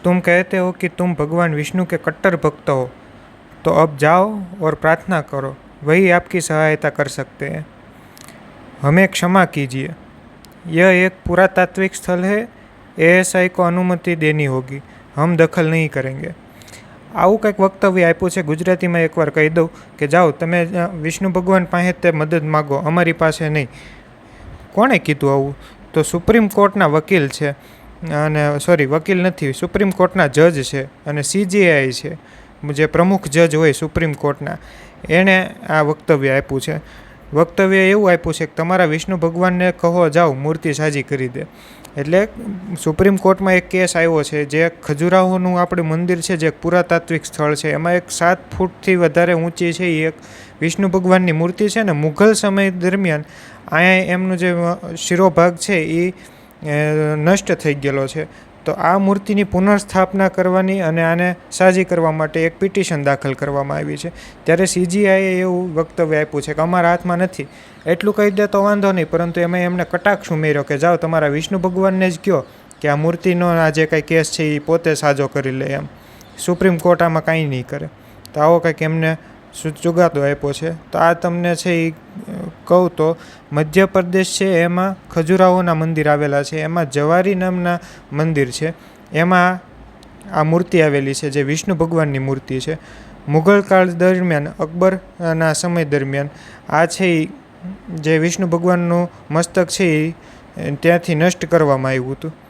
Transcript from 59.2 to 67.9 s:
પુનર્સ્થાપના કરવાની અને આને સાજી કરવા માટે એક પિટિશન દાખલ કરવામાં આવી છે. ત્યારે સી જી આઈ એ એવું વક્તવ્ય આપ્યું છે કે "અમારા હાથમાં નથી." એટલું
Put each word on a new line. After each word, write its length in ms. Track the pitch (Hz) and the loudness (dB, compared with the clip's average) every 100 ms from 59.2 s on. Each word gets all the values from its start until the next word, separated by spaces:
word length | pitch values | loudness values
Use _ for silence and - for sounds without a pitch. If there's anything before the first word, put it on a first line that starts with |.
| 196 208 | 0 -2
પુનર્સ્થાપના 840 | 202 185 196 208 202 190 190 196 190 | 0 0 2 2 2 0 0 0 0
કરવાની 520 | 185 185 185 190 196 | 0 0 2 0 0
અને 240 | 165 165 | 0 0
આને 300 | 165 170 180 175 - | 0 2 0 -4 -12
સાજી 340 | - 185 185 | 2 4 4
કરવા 280 | 180 170 165 | 0 0 0
માટે 300 | 156 156 165 | 0 -2 0
એક 160 | 165 165 | -2 -2
પિટિશન 440 | 190 196 180 156 | -2 -2 -2 -2
દાખલ 300 | 139 139 139 | 0 0 -2
કરવામાં 440 | 131 143 139 139 147 | -4 -4 -4 -4 -4
આવી 200 | 147 147 | -6 -8
છે. 160 | 170 - - - | -10 -14 -20 -6
ત્યારે 220 | - 165 190 | 0 2 2
સી 200 | 185 180 | 0 0
જી 200 | 190 202 | 2 4
આઈ 160 | 190 | 4
એ 180 | 190 185 | 2 0
એવું 340 | 185 180 180 | 0 -2 -2
વક્તવ્ય 460 | 156 160 - 160 151 | -4 -4 -2 0 0
આપ્યું 220 | 151 147 | 0 -4
છે 120 | 147 | -4
કે 60 | 151 | -4
"અમારા 300 | 165 180 170 | 0 2 2
હાથમાં 280 | 175 180 175 | 0 -2 -2
નથી." 280 | 180 - 139 - - - | -2 -4 -14 -16 -20 -10
એટલું 280 | 156 | -4